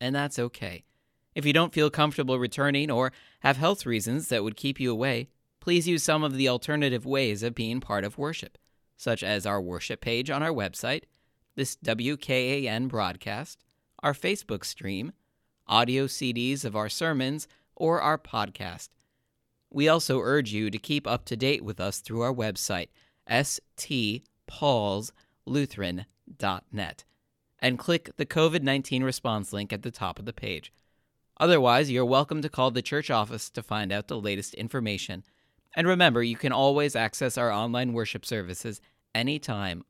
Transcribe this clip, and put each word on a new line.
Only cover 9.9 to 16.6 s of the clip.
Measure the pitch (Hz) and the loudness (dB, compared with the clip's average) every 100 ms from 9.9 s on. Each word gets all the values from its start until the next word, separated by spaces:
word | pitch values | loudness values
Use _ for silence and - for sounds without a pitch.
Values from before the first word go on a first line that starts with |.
| 110 | -6
page | - 117 135 | -2 -2 0
on | 139 | -2
our | 156 | 0
website, | 143 95 - 123 151 - _ _ _ _ | 0 -2 -4 -4 -4 -6 _ _ _ _
this | - 135 - | -6 -4 -4
W | - 113 120 143 | -2 0 0 -2
K | - 131 127 139 | 0 0 2 0
A | 127 | 0
N | 110 131 | -2 -2
broadcast, | 117 92 92 - 104 151 - _ _ _ _ | 0 -2 -4 -8 -8 -10 -16 _ _ _ _
our | 147 | -2
Facebook | 143 180 208 - 104 | -2 -2 -2 -4 -6
stream, | - - 95 98 135 - _ _ _ _ - | -6 -8 -6 -4 -6 -10 _ _ _ _ 4
audio | 110 123 131 135 | 6 6 4 0
C | - 131 | 0 -2
Ds | 117 123 139 | 0 0 -2